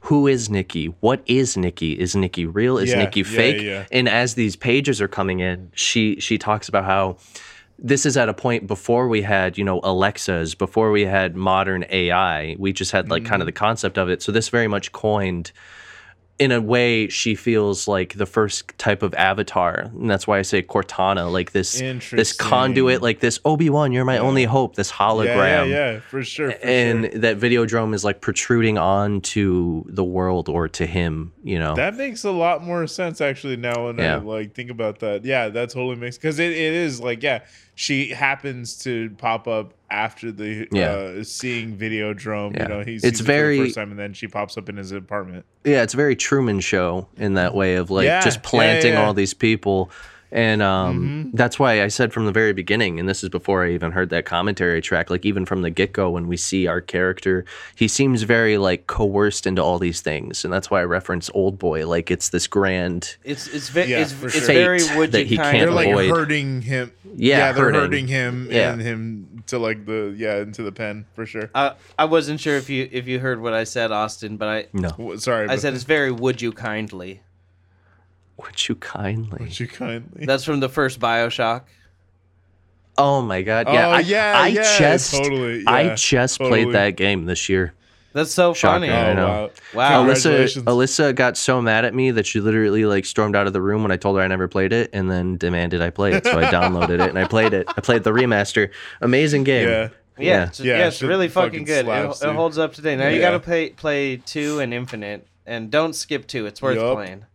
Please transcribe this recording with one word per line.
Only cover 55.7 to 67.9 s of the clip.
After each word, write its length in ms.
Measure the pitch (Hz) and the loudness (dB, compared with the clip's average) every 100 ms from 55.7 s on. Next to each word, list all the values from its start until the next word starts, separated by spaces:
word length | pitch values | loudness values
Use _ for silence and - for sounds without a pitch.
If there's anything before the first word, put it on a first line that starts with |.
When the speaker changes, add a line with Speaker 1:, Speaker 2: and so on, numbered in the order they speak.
Speaker 1:
get-go, 400 | 82 95 98 92 | -2 -2 0 -2
when 180 | 87 85 | -2 -4
we 80 | 87 | -4
see 300 | - 95 87 | -2 -2 0
our 160 | 87 | -2
character, 640 | 87 90 92 92 - 92 90 - - | -4 -2 -2 -2 -2 -2 -2 -16 -20
he 140 | - 110 | -2 0
seems 360 | - 139 127 | 2 2 2
very, 340 | 110 117 113 107 | 2 2 4 4
like, 280 | 98 90 - | 2 0 -4
coerced 600 | - 104 101 104 - - | -2 0 2 0 0 -2
into 160 | 92 | 0
all 160 | 80 87 | 2 2
these 240 | 90 85 | -2 -2
things. 420 | - 76 - 82 | -4 -6 -6 -8
And 80 | - | -4
that's 180 | 90 - | -4 -2
why 120 | 98 | -2
I 20 | |
reference 460 | 87 87 - 90 - | 0 -2 -2 -6 -4
Old 260 | - 98 98 | -2 -2 0
Boy. 300 | 90 80 80 | -2 -2 -2
Like, 220 | 85 85 | -2 0
it's 180 | 90 - | -2 -2
this 180 | 87 - | -4 -2
grand 680 | 101 98 92 87 87 - - | 0 2 0 -2 -4 -8 -14
Speaker 3:
It's, 220 | 127 143 - | -12 -10 -8
it's 240 | 147 123 | -10 -4
ve-, 140 | 139 | -2
Speaker 2:
Yeah, 160 | 180 123 | 0 0
Speaker 3:
it's, 120 | 156 | -2
Speaker 2:
for 140 | 135 127 | -4 -4
Speaker 3:
it's 100 | 156 | -2
Speaker 2:
sure. 100 | 127 | 6
Speaker 3:
very 320 | 135 180 180 | 6 6 4
Speaker 1:
fate 180 | 160 151 | 2 2
Speaker 3:
Would 140 | 160 | 2
Speaker 1:
that 100 | 113 | 2
Speaker 3:
You 40 | - | 2
Speaker 1:
he 80 | - | 2
Speaker 3:
Kindly. 200 | 147 143 | 4 4
Speaker 1:
can't 60 | 170 | 4
Speaker 2:
They're, 40 | |
like, 140 | 170 165 | 4 4
Speaker 1:
avoid. 220 | - 95 | 4 4
Speaker 2:
hurting 500 | 165 151 151 139 131 | 2 2 -2 -2 -4
him. 320 | 117 135 123 _ - 214 | -4 -4 -4 _ -20 0
Speaker 1:
Yeah, 220 | 120 139 | 4 4
Speaker 2:
Yeah, 140 | 135 | 4
they're 120 | 131 | 4
Speaker 1:
hurting. 160 | 127 - | 4 4
Speaker 2:
hurting 280 | 143 | 0